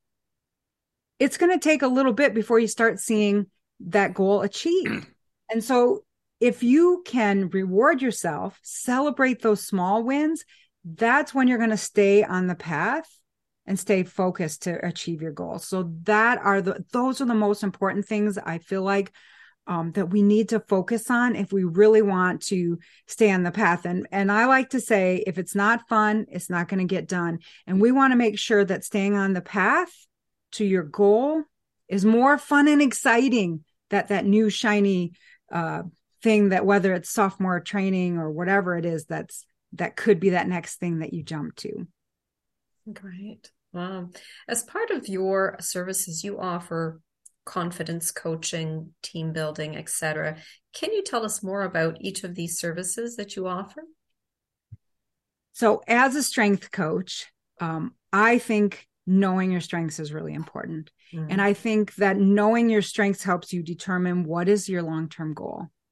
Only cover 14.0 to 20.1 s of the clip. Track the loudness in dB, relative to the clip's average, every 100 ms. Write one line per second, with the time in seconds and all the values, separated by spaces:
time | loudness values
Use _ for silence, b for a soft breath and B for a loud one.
14 | 0 -2 -2 -2 -6 -6 -8 -6 -6 -6
15 | -8 -8 -8 -8 -10 -10 -6 -6 -6 -4
16 | 2 4 4 2 2 2 0 -6 -4 -2
17 | 0 0 0 2 2 0 -4 -2 -2 -2
18 | -2 -2 0 -2 -8 -8 -6 -4 0 0
19 | -2 b b b b b -6 -4 -2 -2
20 | 0